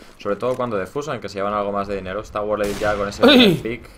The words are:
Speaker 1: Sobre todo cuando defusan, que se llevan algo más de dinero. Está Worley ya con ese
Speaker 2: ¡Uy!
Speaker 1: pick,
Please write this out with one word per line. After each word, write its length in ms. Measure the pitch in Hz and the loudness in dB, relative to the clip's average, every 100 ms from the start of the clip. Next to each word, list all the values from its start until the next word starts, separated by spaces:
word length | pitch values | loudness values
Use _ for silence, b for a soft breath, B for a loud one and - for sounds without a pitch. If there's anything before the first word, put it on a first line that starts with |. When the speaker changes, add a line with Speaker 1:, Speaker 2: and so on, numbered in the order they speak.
| b b | b b
Speaker 1:
Sobre 180 | 101 101 | -4 -2
todo 180 | 123 123 | -2 -2
cuando 200 | 120 101 | -2 -4
defusan, 440 | 90 143 147 113 | -4 -6 -6 -8
que 80 | 98 | -8
se 80 | 98 | -6
llevan 180 | 101 | -2
algo 160 | 104 101 | -2 -2
más 160 | 101 101 | -2 -4
de 80 | |
dinero. 260 | 98 92 101 | -6 -6 -8
Está 220 | 107 107 | -6 -6
Worley 320 | 104 104 101 | -2 0 -2
ya 200 | 98 104 104 | 0 0 0
con 120 | 101 | -4
ese 160 | 98 | 4
Speaker 2:
¡Uy! 300 | 233 294 214 | 6 8 6
Speaker 1:
pick, 340 | 139 113 120 - | 4 -4 -10 -14